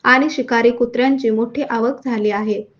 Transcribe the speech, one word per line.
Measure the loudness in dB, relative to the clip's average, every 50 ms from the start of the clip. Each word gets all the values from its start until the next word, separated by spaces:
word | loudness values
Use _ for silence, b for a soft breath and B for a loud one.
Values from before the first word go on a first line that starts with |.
| b
आणि | 4 4 4 4 0
शिकारी | -2 -4 -2 0 0 2 2 2
कुत्र्यांची | 2 2 -2 -2 0 0 2 2 0 0 0 0
मोठी | 0 0 -2 -2 -4 -6
आवक | -4 -4 -2 -2 -2 -2 -2 -4 -6
झाली | -6 -4 -2 -2 -2
आहे. | -2 -2 -2 -2 -4 -4 -6 -12 _